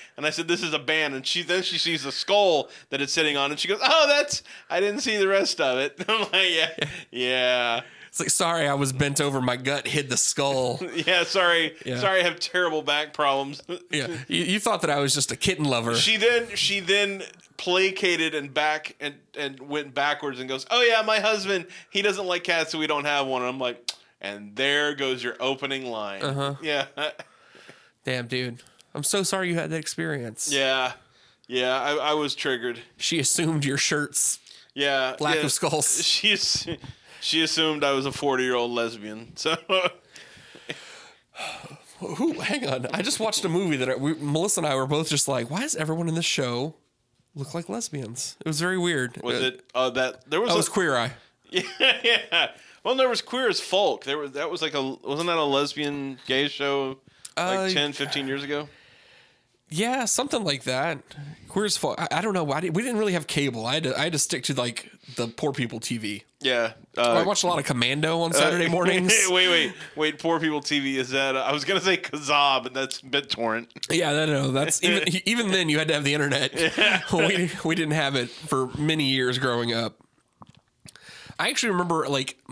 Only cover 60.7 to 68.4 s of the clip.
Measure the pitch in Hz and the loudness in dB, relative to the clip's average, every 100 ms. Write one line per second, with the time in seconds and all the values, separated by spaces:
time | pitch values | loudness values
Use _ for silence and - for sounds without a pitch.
60.7 | 127 254 139 - - 143 - - 190 208 | 0 0 -4 -8 -16 -16 -16 -6 -2 0
61.7 | - 143 - 165 156 214 190 151 139 180 | 0 -2 -2 -2 -2 0 0 0 -2 0
62.7 | 165 254 220 214 175 143 147 143 117 113 | -2 0 0 0 0 -2 0 0 -2 -2
63.7 | 151 160 - 156 151 - 135 - 131 120 | -2 0 0 0 0 -2 -2 -2 -2 -2
64.7 | 113 - - - 127 117 - 147 131 120 | -4 -10 -16 -12 -6 -4 -2 -2 -2 -4
65.7 | 120 - 117 107 101 - - 135 123 113 | -4 -6 -6 -6 -8 -10 -6 -2 0 0
66.7 | - - - 120 117 185 202 180 165 143 | -4 -10 0 4 4 2 2 0 0 0
67.7 | 131 120 143 160 165 170 160 | 0 0 2 0 0 2 4